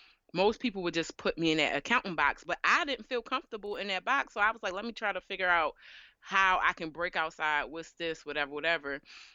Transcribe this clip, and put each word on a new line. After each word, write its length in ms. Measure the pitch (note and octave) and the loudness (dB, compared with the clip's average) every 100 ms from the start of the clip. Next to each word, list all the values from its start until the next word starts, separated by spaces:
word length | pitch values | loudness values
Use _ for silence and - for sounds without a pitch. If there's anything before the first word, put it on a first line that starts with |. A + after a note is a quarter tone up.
| - _ _ | -20 _ _
most 260 | F3 G3+ G#3+ | 2 2 2
people 220 | B3 G3 | -2 -2
would 140 | F3 E3 | -2 -2
just 200 | D#3+ - | -4 -2
put 200 | G3 D#3+ | -4 0
me 140 | E3 | 2
in 80 | D#3+ | 4
that 160 | C#3 C#3 | 2 0
accountant 420 | - A#3+ F#3+ D#3 | 0 0 0 2
box, 260 | C#3+ - | 2 2
but 140 | F3 E3+ | -6 -2
I 200 | - C4+ D#4 | 2 2 2
didn't 220 | A#3 - | -4 -6
feel 140 | B3 | -6
comfortable 540 | - C4+ - A3 G3+ F3+ | -4 -6 -6 -10 -8 -6
in 140 | G3+ | -4
that 160 | F#3 G3 | -4 0
box. 280 | C#4 - | 0 -2
So 80 | G#3 | 0
I 100 | G#3 | 0
was 120 | A3+ | 2
like, 100 | G3+ | -4
"Let 120 | F3+ A#3 | -6 -8
me 60 | |
try 220 | G#3+ G#3 | -4 -4
to 80 | F#3 | -4
figure 260 | - F#3+ F#3 | -6 -2 2
out 280 | E3+ D#3 - - - - _ | 4 2 -2 -16 -20 -20 _
how 380 | - G3 F#3+ F#3 | -2 4 4 4
I 120 | E3 | 2
can 160 | F#3 E3 | 0 -6
break 260 | D3+ F3 E3+ | -4 -4 -2
outside. 480 | D#3+ D#3+ D#3 D3 B2 | -2 -2 0 0 -2
What's 280 | D#3+ D#3+ | -8 -12
this, 320 | - E3 D#3+ D3 | -6 -6 -6 -6
whatever, 260 | D3 C#3 | -4 -4
whatever." 480 | D3 E3 E3 C#3+ C#3 - - - | -2 0 0 -2 -8 -10 -20 -20